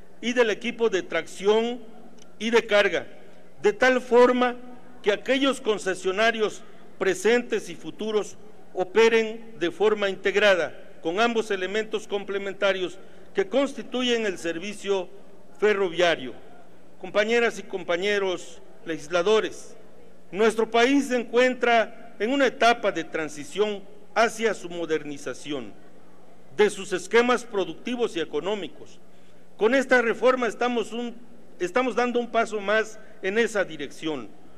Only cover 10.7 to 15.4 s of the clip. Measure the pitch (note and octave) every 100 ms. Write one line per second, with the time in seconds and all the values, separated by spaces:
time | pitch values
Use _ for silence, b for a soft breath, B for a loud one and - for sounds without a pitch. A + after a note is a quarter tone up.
10.7 | - - - E3 F3+ A#3 A3+ - F#3+ F#3
11.7 | G#3+ G#3+ G#3+ - G3+ G3 G3 G3 F3+ G3+
12.7 | F#3+ F3 - B B B - F#3+ B3+ C#4
13.7 | C#4 - B3 B3 A#3 G#3+ E3 E3 E3 G3+
14.7 | - F#3+ G3 F3+ - - -